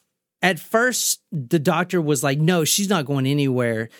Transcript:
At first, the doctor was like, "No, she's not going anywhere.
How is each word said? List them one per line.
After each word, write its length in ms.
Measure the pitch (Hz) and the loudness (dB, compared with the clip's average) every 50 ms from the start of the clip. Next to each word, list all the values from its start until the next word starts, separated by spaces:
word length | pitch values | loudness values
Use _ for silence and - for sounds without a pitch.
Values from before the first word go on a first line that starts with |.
| - _ _ _ _ _ _ _ - | -20 _ _ _ _ _ _ _ 0
At 160 | 180 190 151 | 0 0 -2
first, 600 | - - - 226 240 254 233 - - - - - _ _ | -4 -2 0 0 2 0 0 -2 -2 -4 -4 -6 _ _
the 280 | - 151 123 117 175 165 | -8 -8 -2 0 0 0
doctor 420 | 131 170 160 160 180 175 185 180 | 2 0 0 0 0 0 -2 0
was 220 | 156 147 151 127 151 | 0 0 0 0 0
like, 160 | 139 135 147 | 0 0 2
"No, 240 | 156 170 185 170 156 | 2 2 2 2 2
she's 260 | - - - 202 190 | 0 0 0 0 0
not 160 | 202 170 139 | 0 0 0
going 220 | 120 143 139 131 | -2 -2 -2 0
anywhere. 600 | 131 143 147 143 135 127 127 123 117 113 110 113 113 - - | 0 0 2 2 0 0 0 0 0 -2 -2 -4 -8 -12 -20